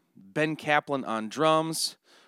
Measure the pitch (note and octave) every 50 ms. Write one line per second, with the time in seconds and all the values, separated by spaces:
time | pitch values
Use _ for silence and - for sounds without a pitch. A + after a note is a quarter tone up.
0 | _ _ _ - - - - D3+ D#3 D#3 D#3 - - D3+ D3 D3 - - C#3+ C3
1 | - - A2+ A2 G#2+ G#2+ G2+ B2 D#3 D#3 D#3+ D#3+ D#3+ D#3+ D#3+ - - - - _
2 | _ _ _ _ _